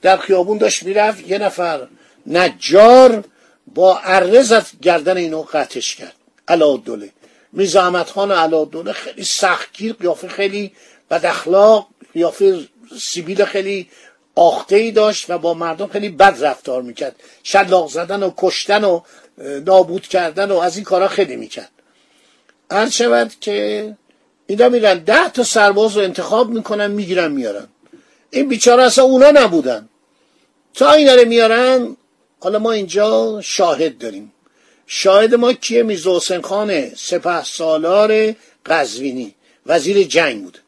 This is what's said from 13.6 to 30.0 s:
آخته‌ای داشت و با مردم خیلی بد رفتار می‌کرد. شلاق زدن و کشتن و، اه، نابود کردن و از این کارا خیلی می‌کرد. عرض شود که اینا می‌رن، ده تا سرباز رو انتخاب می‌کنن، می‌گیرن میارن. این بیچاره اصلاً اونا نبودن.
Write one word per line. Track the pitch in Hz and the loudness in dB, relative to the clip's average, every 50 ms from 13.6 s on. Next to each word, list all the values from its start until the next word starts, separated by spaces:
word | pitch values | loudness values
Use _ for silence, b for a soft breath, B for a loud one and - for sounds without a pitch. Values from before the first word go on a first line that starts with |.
| 190 196 202 196 175 b b b b b b b b b _ | -6 -6 -8 -10 -10 b b b b b b b b b _
آخته‌ای | - 170 170 156 165 - _ 190 202 226 226 | 2 2 2 2 0 -4 _ 0 0 0 0
داشت | 208 220 214 214 208 - - - | 0 0 0 0 -2 -4 -8 -8
و | 175 170 | -8 -6
با | 156 170 170 | -4 -4 -4
مردم | 165 170 165 160 160 196 208 | -4 -6 -8 -8 -8 -10 -8
خیلی | - 208 208 208 | -8 -8 -8 -8
بد | 175 147 196 196 185 117 | 2 4 4 4 4 2
رفتار | 139 147 131 - _ - 131 127 | -2 -4 -4 -4 _ -8 -8 -8
می‌کرد. | 127 123 117 - 147 135 - b b b b b b | -8 -10 -12 -12 -12 -12 -12 b b b b b b
شلاق | - - 196 196 185 185 185 165 151 | 0 0 0 2 4 2 0 0 0
زدن | 135 160 175 165 196 202 196 | -6 -8 -8 -6 -6 -6 -6
و | 185 - - | -6 -6 -2
کشتن | - 185 - - - - 202 214 214 | -2 -2 -2 -4 -4 -2 -2 0 2
و، | 202 175 170 b b b b b b b _ | 0 -2 -2 b b b b b b b _
اه، | - 135 | -14 -12
نابود | 143 139 147 180 190 190 180 160 170 190 - - | -12 -10 -2 4 4 4 4 4 -2 -10 -10 -4
کردن | - 185 180 165 151 175 196 202 | -4 -4 -4 -2 -4 -4 -4 -2
و | 196 175 | -2 -2
از | 170 180 170 | -2 -2 -4
این | 190 208 | -6 -6
کارا | - 196 180 185 196 | -4 -2 0 0 -2
خیلی | - - 196 151 127 | 0 -2 -4 -4 -4
می‌کرد. | 120 113 - - - - - _ _ _ _ _ _ _ _ _ _ _ _ _ _ _ _ _ _ _ _ | -14 -14 -14 -16 -18 -18 -20 _ _ _ _ _ _ _ _ _ _ _ _ _ _ _ _ _ _ _ _
عرض | 170 196 214 254 | -2 -2 -2 -2
شود | 226 - 233 240 233 233 233 226 - _ | -2 -2 0 2 2 0 0 -2 -6 _
که | - 220 202 202 208 208 208 208 214 214 214 _ _ _ _ _ _ _ _ _ _ _ | -10 -8 -6 -4 -4 -4 -6 -6 -8 -10 -14 _ _ _ _ _ _ _ _ _ _ _
اینا | 196 208 240 247 | 0 2 2 2
می‌رن، | 247 240 214 208 185 175 | 2 2 2 2 0 0
ده | 160 175 220 302 359 339 | 0 0 2 2 2 0
تا | - - 240 | -2 -4 -4
سرباز | - - 226 208 202 196 202 214 220 196 214 | -2 2 2 2 4 4 2 0 0 0 -2
رو | 202 | -2
انتخاب | 185 175 - 175 - 208 220 247 220 | -2 -4 -6 -6 -2 0 0 0 0
می‌کنن، | 233 226 214 - 214 208 208 208 | -2 -8 -6 -6 -6 -4 -4 -4
می‌گیرن | 202 208 208 170 185 180 170 160 | -4 -6 -6 -4 -2 -2 -2 -2
میارن. | 147 139 123 110 101 101 - - _ _ _ b b b b b b b b b | -4 -4 -6 -6 -8 -10 -12 -16 _ _ _ b b b b b b b b b
این | - 262 285 285 | -4 -4 -2 -2
بیچاره | 262 214 - 247 240 240 254 | -2 0 4 4 6 6 4
اصلاً | 247 - - 269 | 4 4 4 4
اونا | 262 262 254 262 294 | 4 6 6 6 8
نبودن. | 294 294 254 214 170 165 139 131 120 107 107 _ _ _ | 8 6 4 4 2 0 -2 -2 -4 -6 -8 _ _ _